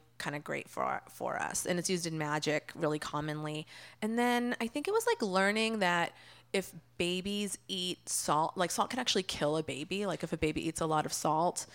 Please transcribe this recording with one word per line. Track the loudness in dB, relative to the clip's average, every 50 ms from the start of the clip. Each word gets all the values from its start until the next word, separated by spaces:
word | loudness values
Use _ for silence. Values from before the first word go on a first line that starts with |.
| -8 _ _ -8
kinda | -6 -6 -6 -6
great | -4 -4 -4 -6 -6 -6
for, | -4 -2 0 0 0 -2 -6 -10
for | -12 -6 -4 -4 -2 -2
us, | -4 -2 -2 -4 -2
and | 0 0 0
it's | 0 0
used | -2 -2 -2
in | -4 -4 -2
magic | -2 0 -2 0 2 2 0 0 0 -4 -6
really | -2 0 0 0 0
commonly. | -2 -4 -4 -4 -2 -2 -4 -4 -4 -6 -6 -6 -8 -10 -14 -18 -18 -18 -12 -6 -4
And | 0 2 2
then | 4 4 4 2 2 0 -2 -2
I | -4
think | -4 -2 -2 -2 2
it | 2
was, | 2 4
like, | 2 2 2 2
learning | 2 4 4 4 4 4 4 2 2 2 2
that | 2 4 4 4 2 0 -2 -10 -20 -20 -20 -20 -14 _ -2
if | -2 -2 -2 -10 -16 -20 _ _ 0
babies | 0 0 2 0 0 -2 -2 0 -2 -2 -4 -6 _
eat | -8 -6 -4 -2 -2 -4 -4 -6 -4
salt, | -2 -2 2 2 4 4 4 2 2
like, | 0 0 0
salt | 2 0 0 0
can | 0 -2
actually | 0 2 2 2 2
kill | 0 -2 0 2 2 2
a | 2 0
baby, | -2 -4 -6 -4 -4 -4 -2 -2
like, | -2 -2 -4 -4
if | -4 -2
a | 0
baby | 0 0 0 0 -2
eats | -2 -2 0 0
a |
lot | 2 2 2 2
of | 0 -2
salt. | 0 0 2 4 4 4 2 2 0 -6 -8 -14